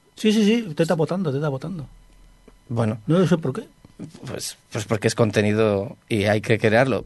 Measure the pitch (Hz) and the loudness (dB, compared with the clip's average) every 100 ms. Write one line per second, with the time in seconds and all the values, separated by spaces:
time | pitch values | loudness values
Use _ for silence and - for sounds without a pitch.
0 | _ - 214 214 202 233 220 147 165 170 | _ -4 0 2 4 2 0 -2 0 0
1 | 151 180 165 131 151 131 165 185 131 - | -2 -2 -4 -2 -4 -6 -8 -10 -12 -18
2 | - - - _ - - - 117 113 110 | -20 -20 -20 _ -20 -20 -6 -2 -2 -2
3 | - 170 165 170 139 170 277 _ - - | 0 2 4 2 0 -6 -10 _ -20 -18
4 | - - - - - - _ 117 - 110 | -18 -16 -12 -10 -10 -12 _ -8 -4 -2
5 | 113 - 113 110 107 107 110 98 98 - | 0 2 2 2 2 2 2 0 -2 -10
6 | - 110 101 107 - 107 110 110 135 - | -4 0 2 0 2 2 4 4 4 0